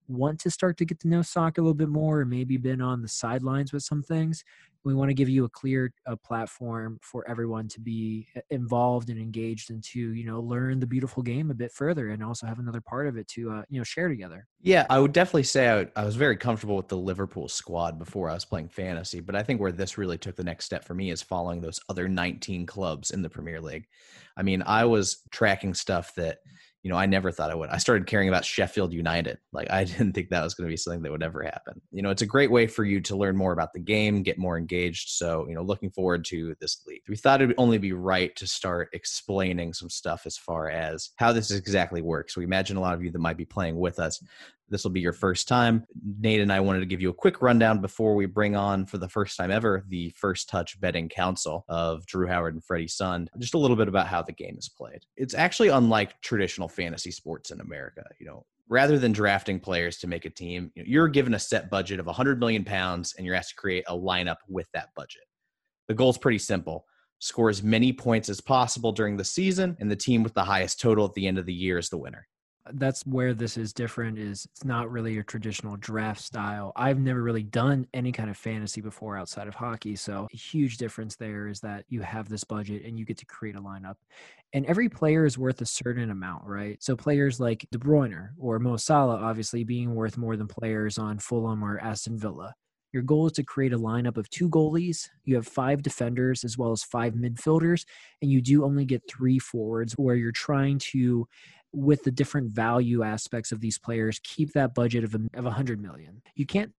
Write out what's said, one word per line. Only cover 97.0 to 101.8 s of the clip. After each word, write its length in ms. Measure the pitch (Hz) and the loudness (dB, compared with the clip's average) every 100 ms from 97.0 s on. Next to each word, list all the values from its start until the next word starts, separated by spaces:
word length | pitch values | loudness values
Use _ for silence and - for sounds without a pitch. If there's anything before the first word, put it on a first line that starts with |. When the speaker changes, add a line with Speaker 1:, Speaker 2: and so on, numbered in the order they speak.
| 120 | 0
Speaker 1:
midfielders, 720 | 113 120 117 - 160 165 170 - - - - | 0 -4 -2 2 4 4 2 -2 -18 -20 -2
and 100 | 143 | 4
you 100 | 135 | 4
do 220 | 123 147 | 6 6
only 220 | 143 143 139 | 6 2 2
get 160 | 127 - | -2 -4
three 280 | - 127 131 | -2 2 4
forwards 600 | - 120 110 113 113 117 | 2 -4 -2 -2 -2 0
where 180 | 135 123 | 2 2
you're 160 | 117 | 2
trying 480 | 113 - 143 139 139 | -2 0 2 4 2
to, 480 | - 131 123 120 120 _ - - _ | 0 2 2 2 0 _ -20 -20 _
with 280 | - | 0